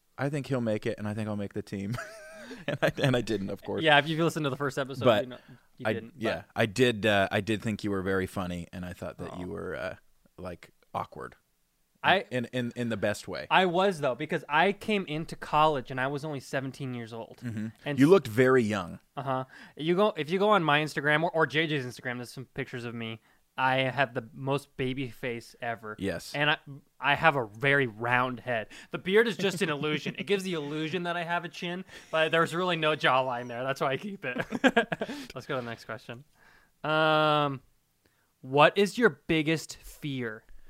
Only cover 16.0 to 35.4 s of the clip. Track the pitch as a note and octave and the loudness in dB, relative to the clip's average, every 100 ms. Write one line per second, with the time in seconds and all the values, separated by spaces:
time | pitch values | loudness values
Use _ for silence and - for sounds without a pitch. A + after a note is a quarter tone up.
16 | C3+ C#3+ D#3 C#3 - C#3+ C3 B2 C3+ B2 | -2 -4 -6 -8 -4 -4 -4 -8 -8 -8
17 | A2+ A2+ - - A#2+ A2 A2 - D3 C#3 | -10 -12 -12 -12 -8 -6 -8 -8 -2 6
18 | C#3+ G3 - G#2+ B2+ C3 G#2+ G#2 F2 F2 | 8 8 6 4 6 6 4 0 -4 -10
19 | _ - C3+ C3 B2+ - - - D#3 F3+ | _ -8 -4 -4 -6 -14 -20 -6 -2 2
20 | G#3+ - C#3+ F#3 G#3 G3+ D#3 D3 D3+ D#3 | 2 0 -2 2 4 4 6 2 2 -2
21 | C#3+ D3+ E3+ D#3+ D3+ D3 D#3+ D3+ B2 - | 2 2 2 2 2 2 0 -2 -4 -8
22 | B2+ B2 A#2+ - A#2+ - B2+ B2 A#2+ A#2 | -8 -8 -10 -14 -12 -10 -8 -8 -8 -8
23 | A2+ A2+ _ _ _ - C3 C3 C3 B2+ | -10 -10 _ _ _ -2 0 2 0 0
24 | C3 B2+ A2+ C#3 C3+ C#3 - - C3 C3 | -2 -2 -10 -8 -4 -4 -4 -6 -6 -4
25 | B2+ G#2+ C3 A#2 - - A#2+ A2+ G#2+ G#2+ | -8 -8 -8 -8 -12 -10 -8 -6 -10 -6
26 | F#2+ E2+ - C#3+ D3 D#3+ - C#3 _ - | -4 -4 -6 -2 0 0 -6 -20 _ -2
27 | C3+ C#3 E3 C#3+ A2 A2 C#3 C#3+ B2+ G#2 | 0 4 4 2 -4 -2 2 4 2 -2
28 | A#2 B2 B2+ A#2+ B2+ A#2 G#2 - - E3+ | 0 2 2 -4 -4 -4 -4 -14 -12 -8
29 | F3+ G3+ A#3+ D#3 G3 F3+ F3 D3 D3+ D3+ | 2 4 4 0 -2 0 -2 -2 -2 -2
30 | D3 - C#3 G3 F#3+ E3 C#3+ D#3 D#3 F3+ | -4 -6 -2 -2 -2 -4 -4 -4 -4 -4
31 | F3 E3+ E3 F3 E3 - F3 F3+ - - | -4 -4 -2 -4 -6 -8 -8 -8 -10 -18
32 | - D#3+ D#3+ E3 D#3+ E3 F#3 E3+ D#3 D#3 | -2 2 4 4 4 2 0 2 2 4
33 | D#3+ C3 C3 A#2+ B2 A#2+ C3+ C3+ D3 C#3 | 4 4 2 -2 -6 -4 -4 0 0 -2
34 | G#3 G3 C3+ B2 - A3 C4 A#3 G#3+ - | -6 -8 -6 -4 -4 2 4 4 0 -4
35 | A3+ C#4+ B3+ C3 | -6 -8 -10 -12